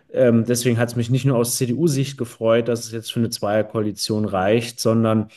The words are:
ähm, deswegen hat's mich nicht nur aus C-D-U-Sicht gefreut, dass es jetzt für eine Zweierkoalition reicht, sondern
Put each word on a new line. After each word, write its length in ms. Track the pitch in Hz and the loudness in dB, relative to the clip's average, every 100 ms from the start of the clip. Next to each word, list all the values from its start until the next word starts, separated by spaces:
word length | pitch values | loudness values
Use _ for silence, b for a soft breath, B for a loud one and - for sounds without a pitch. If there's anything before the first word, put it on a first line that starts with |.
| _ | _
ähm, 320 | - 123 117 117 | 2 4 4 2
deswegen 320 | 120 123 113 | 0 0 2
hat's 160 | 117 | 0
mich 160 | 120 117 | -2 -2
nicht 140 | 127 | 0
nur 120 | 139 120 | 2 0
aus 200 | 117 - | 0 -2
C-D-U-Sicht 600 | 123 139 170 135 135 - | -2 0 0 0 -4 -6
gefreut, 520 | 117 - 113 117 120 | -10 -2 2 2 2
dass 160 | 117 | -4
es 80 | 113 | -6
jetzt 200 | 113 - | -10 -6
für 60 | 120 | -2
eine 120 | 113 | -2
Zweierkoalition 960 | - 104 107 107 113 107 98 - 107 104 | -2 0 0 0 -2 -4 -4 -4 -2 -2
reicht, 520 | 98 95 117 117 - | 0 2 2 0 -4
sondern 480 | 117 113 113 110 107 | 0 2 2 0 -2